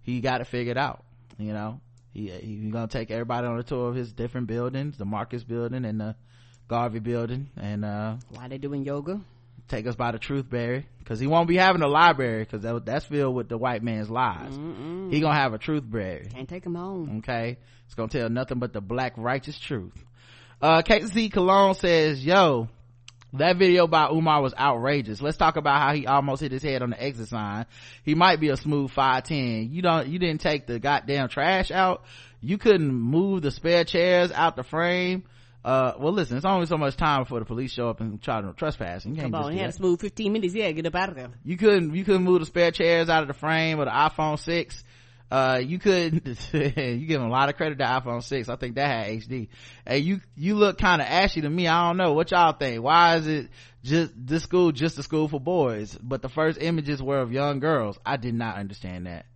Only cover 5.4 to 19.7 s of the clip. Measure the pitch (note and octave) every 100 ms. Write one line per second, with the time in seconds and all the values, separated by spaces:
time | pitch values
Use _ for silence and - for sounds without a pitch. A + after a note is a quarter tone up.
5.4 | A#2 A#2 A#2 B2+ A#2 A2 G#2+ A#2 - -
6.4 | - - - A#2 A#2+ A2+ A2 A#2+ A#2 B2+
7.4 | C#3 - G#2 G#2 G#2 G#2 A2 A2+ B2 A#2+
8.4 | B2+ C3+ C#3+ C#3+ C#3 C#3+ D3 G3+ - -
9.4 | _ - - B2 A2+ A2+ A#2+ A2+ - C#3
10.4 | B2 A#2+ A#2 B2+ C#3+ - - A2+ C3+ E3
11.4 | E3+ F3+ F#3+ F3 D3 D3+ E3+ C#3 B2 A2
12.4 | A2 G#2+ A2 A#2 A2 C#3 - D3 C3+ B2+
13.4 | G#2 A2+ B2+ A#2 A#2 A2 G#2 A#2 B2 F2
14.4 | C3+ C3+ D#3+ G#2+ D3+ F3 F#3+ D3+ D#3 D3
15.4 | C3+ A2 - D3+ A#2+ A2 F#2+ D#2 E2 A#2+
16.4 | C3+ F3+ F3+ E3+ F#3 F#3+ D3+ A2 A2 A#2+
17.4 | A#2 B2 - - _ - A2 A#2 A#2 A#2
18.4 | B2+ B2 B2 G#2+ G2 A#2+ B2+ A#2 A#2 C3
19.4 | D3+ C#3+ -